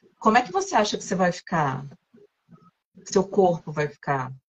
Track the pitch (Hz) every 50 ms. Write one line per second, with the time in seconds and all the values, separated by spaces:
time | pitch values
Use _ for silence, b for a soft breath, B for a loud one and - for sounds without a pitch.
0 | _ _ _ _ - 220 214 247 247 - 359 381 381 - - 226 214 - - -
1 | - - 202 180 190 175 175 - - - - 165 147 139 135 139 139 139 - -
2 | _ _ _ - - _ _ _ _ _ - - _ _ _ _ _ _ _ -
3 | - - - 196 190 196 - 208 190 180 170 165 - 160 147 151 147 147 - -
4 | - - 143 135 127 127 131 131 _